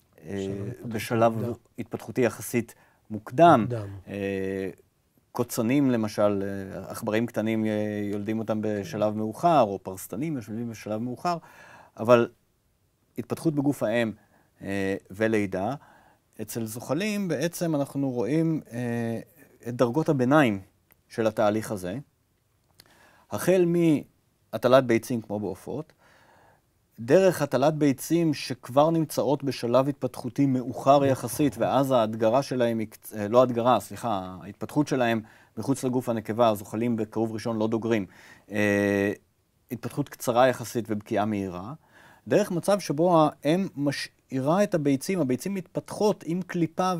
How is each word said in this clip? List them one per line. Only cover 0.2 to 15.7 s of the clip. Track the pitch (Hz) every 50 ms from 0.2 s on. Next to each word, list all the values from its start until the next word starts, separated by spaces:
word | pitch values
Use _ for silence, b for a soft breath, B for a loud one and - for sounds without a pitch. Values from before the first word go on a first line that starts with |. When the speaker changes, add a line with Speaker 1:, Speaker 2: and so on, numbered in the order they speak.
| 78
Speaker 1:
אה, | 80 101
Speaker 2:
שלב | 98 95 98 98 98 110
התפתחותי | 120 120 - - - 107
Speaker 1:
בשלב | 104 - - 123 113 117 117 113
Speaker 2:
מוקדם. | 117 120 120 113 - _ _ _ -
Speaker 1:
התפתחותי | 110 - - 110 - - 110 131
יחסית | 123 110 - - 110 - - 120 107 - - b b b b b b _
מוקדם. | 107 104 - - 127 135 165 175 156 120
Speaker 2:
מוקדם. | 104 120 120 110 104 98 98 98 -
Speaker 1:
אה, | 101 98 101 98 98 98 95 95 95 98 95 98 92 - - _ _ _ _ _ _ _ _ _ _ -
קוצנים | - 120 - - - 113 113 135 147 143 131
למשל, | 123 113 107 104 - - 104 104 104 98 98
אה, | 101 98 98 95 95 92 85 - -
עכברים | - - - 107 107 110 120
קטנים, | 117 - 113 104 113 113 110 110
אה, | 110 107 104 107 107 104 104 104 101
יולדים | 101 104 101 110 110 113
אותם | 107 113 110 107
בשלב | 107 107 107 101 98 85 - 104 104 107 107
מאוחר, | 107 110 110 107 - 151 175 165 143
או | 117 101 98 95 -
פרסטנים | 95 92 90 - - 90 104 147 165 151 127 107
יולדים | 113 107 113 120 117
בשלב | 110 101 - 104 107 110
מאוחר, | 117 127 123 - - 175 175 165 B B B B B B B B B B B
אבל | - 110 113 123 117 117 - - _ _ _ _ _ _ _ _ _ _ _ _ _ _ _ _
התפתחות | - 113 - 120 - - 165 147
בגוף | 147 139 147 135 - 127
האם, | 107 110 120 117 110 101 b b b b b b b b _
אה, | - 98 98 98 98 95 98 - - _
ולידה, | 95 98 110 110 110 107 104 92 95 90 98 113